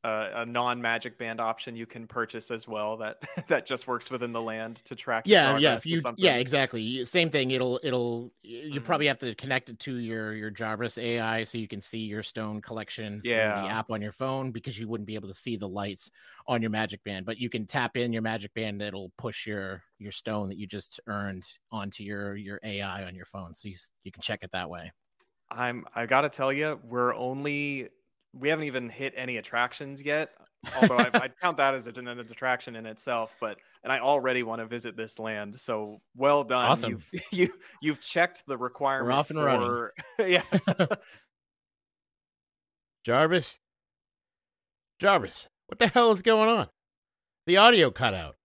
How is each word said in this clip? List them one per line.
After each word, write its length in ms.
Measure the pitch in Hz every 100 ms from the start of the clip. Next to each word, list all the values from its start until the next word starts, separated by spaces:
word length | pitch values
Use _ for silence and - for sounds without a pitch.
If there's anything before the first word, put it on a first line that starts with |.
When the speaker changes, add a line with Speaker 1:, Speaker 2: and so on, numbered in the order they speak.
Speaker 1:
a, 380 | 117 110 104 110
a 40 | 117
non-Magic 720 | 120 123 120 120 117 123 -
Band 240 | 117 113
option 340 | 113 113 - 113
you 120 | 113
can 180 | 120 113
purchase 460 | 120 113 113 -
as 160 | 117 117
well 300 | 107 107 113
that, 200 | 107 -
<laughs> 260 | - - -
that 160 | 147 -
just 220 | 127 -
works 240 | 120 -
within 200 | 127 120
the 80 | 117
land 360 | 113 110 113 113 -
to 100 | 123
track 320 | - 113 185
your 60 | 196
Speaker 2:
Yeah, 80 | 139
yeah, 60 |
Speaker 1:
progress 260 | 135 147 117
Speaker 2:
if 60 | 160
Speaker 1:
or 40 |
Speaker 2:
you, 100 | 165
Speaker 1:
something. 240 | 131 117
Speaker 2:
yeah, 120 | 175 123
exactly. 640 | 127 139 131 113 110 131
Y-, 40 |
same 280 | 120 180 165
thing. 180 | 151 127
It'll, 300 | 131 127 127
it'll, 440 | 147 123 120 117 120
y-, 60 | _
you 300 | - 117 151 143
Speaker 1:
Mm-hmm. 100 | 120
Speaker 2:
probably 220 | 160 147
have 100 | 131
to 140 | 127
connect 360 | 107 135 131 -
it 100 | 117
to 160 | - 123
your, 400 | 113 113 107 107
your 160 | 107
Jarvis 480 | 101 110 107 117 -
A 200 | 117 120
I 240 | 113 113
so 140 | 110 117
you 100 | 107
can 140 | 104
see 180 | - 113
your 200 | 107 107
stone 400 | 104 - 107 107
collection 580 | - 110 107 - 107 104
through 120 | 120
the 40 | 113
Speaker 1:
Yeah. 280 | 107 101 98
Speaker 2:
app 240 | 110 110
on 100 | 110
your 120 | 104
phone, 400 | - 131 135 131
because 260 | 113 135 107
you 100 | 110
wouldn't 200 | 113 104
be 80 | 107
able 120 | 98
to 60 |
see 240 | 95 127 110
the 100 | 101
lights 440 | 98 101 95 - _ - - -
on 140 | 120
your 80 | 113
Magic 340 | 110 110 101
Band. 220 | - 95 92
But 140 | 113
you 100 | 123
can 160 | 117 104
tap 320 | 135 120 127
in 160 | 120
your 80 | 113
Magic 320 | 110 110 101
Band, 300 | - 110 101
it'll 280 | 104 95 92 -
push 300 | - - 110
your, 360 | 104 95 95 _ _
your 140 | 101
stone 380 | - - 104 98
that 80 | 95
you 80 | 101
just 320 | 104 - - -
earned 380 | 104 101 92 - - _
onto 320 | 110 101 -
your, 320 | 101 101 101 101
your 240 | 98 101
A 180 | 110 101
I 220 | 98 95 92
on 100 | 90
your 100 | 87
phone, 300 | 98 87 80
so 120 | 104
you 40 | 90
s-, 140 | - _
you 80 | 95
can 100 | 92
check 220 | - 107
it 80 | 90
that 180 | 92 85
way. 220 | 87 82 _ _ _ _ _ _
Speaker 1:
I'm, 360 | 113 123 120 - -
I 100 | 117
gotta 240 | 131 147
tell 240 | - 135
you, 260 | 139 156 151
we're 300 | 117 123 123 110
only, 720 | 127 135 143 143 143 135 120 _ _ _ _
we 160 | 135 139
haven't 160 | 156 147
even 240 | 127 120
hit 240 | 107 135 127
any 220 | 127 117
attractions 640 | - 120 123 - 139 139
yet, 300 | 143 151 160 _ _ _ - -
although 220 | 220 -
I, 120 | 123
Speaker 2:
<laughs> 40 |
Speaker 1:
I'd 260 | 233 135 -
count 180 | 180 147
that 160 | 139 135
as 100 | 117
an, 200 | 113 123
an 120 | 120
attraction 560 | 113 117 127 123 - 113
in 100 | 113
itself, 480 | 110 - 120 110 -
but, 200 | 110 101 _ _
and 100 | 123
I 60 | 131
already 420 | 131 143 127 127
wanna 240 | 113 113 110
visit 320 | 120 117 104
this 220 | 110 -
land, 400 | 110 107 104 101
so 420 | - 110 107 107 _ 123
well 280 | 135 147
done. 220 | 120 127 123
Speaker 2:
Awesome. 260 | 143 117
Speaker 1:
You've, 200 | 107 - 180 -
<laughs> 60 |
you, 220 | 180 175 - - -
you've 220 | 151 143
checked 420 | - 170 175 - -
the 100 | 127
requirement 480 | 123 - 139 135 123
Speaker 2:
We're 140 | 135
off 100 | 147
and 120 | 156
running. 240 | 143 127 120
Speaker 1:
for, 260 | 120 113 - - -
<laughs> 0 |
yeah. 240 | 190 180 -
Speaker 2:
<laughs> 380 | 202 - - 170 196 - - _ _ _ _ _ _ _ _ _ _ _ _ _ _ _ _ _ _
Jarvis? 560 | - 123 160 180 135 - _ _ _ _ _ _ _ _ _ _ _ _ _ _
Jarvis, 500 | 196 185 101 - - _ -
what 120 | -
the 80 | 233
hell 240 | 247 233
is 100 | 202
going 280 | 226 220 220
on? 200 | 226 - _ _ _ _ _ _ _ -
The 120 | 180
audio 340 | 226 226 139
cut 220 | - 120
out. 220 | 95 78 -